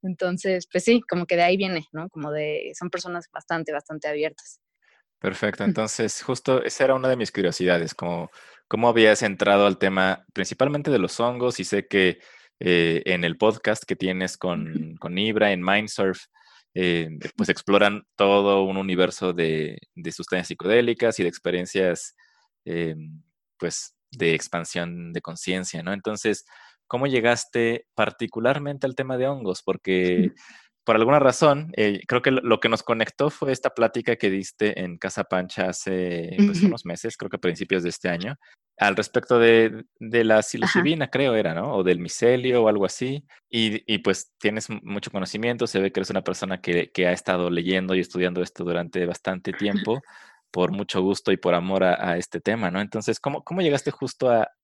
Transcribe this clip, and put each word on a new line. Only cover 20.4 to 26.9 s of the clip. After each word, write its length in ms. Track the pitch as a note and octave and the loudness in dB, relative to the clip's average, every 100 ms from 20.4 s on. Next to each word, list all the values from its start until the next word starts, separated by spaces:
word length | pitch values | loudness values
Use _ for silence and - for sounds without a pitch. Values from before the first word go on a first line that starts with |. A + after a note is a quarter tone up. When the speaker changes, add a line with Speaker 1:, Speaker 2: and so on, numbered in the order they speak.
| F2 | -4
Speaker 2:
psicodélicas 720 | F2 F2+ A2+ A#2+ A#2 A#2 A2 | -6 2 4 4 2 0 0
y 40 | |
de 60 | F2+ | -2
experiencias, 840 | - - F2 F2+ G2 F#2 E2+ - _ _ _ _ _ - | -2 -4 -4 -2 0 0 0 -6 _ _ _ _ _ -8
eh, 300 | E2+ E2 D#2+ D#2 D#2 _ _ _ _ | -4 -4 -6 -14 -18 _ _ _ _
pues, 380 | F2 - - _ _ | -6 -6 -12 _ _
de 220 | - E2 D#2+ | -2 0 0
expansión 760 | - F2 E2 F2+ F2 F2 E2+ | -2 -8 -6 -8 -8 -8 -10
de 80 | E2+ | -10
conciencia, 600 | - E2 - F#2 F#2 E2+ | -10 -14 -6 -6 -6 -8
¿no? 100 | E2+ | -8
Entonces, 520 | G2+ G2+ G#2+ A2+ G2+ - - - _ | -6 -6 -4 -2 -4 -6 -20 -20 _
¿cómo 200 | _ | _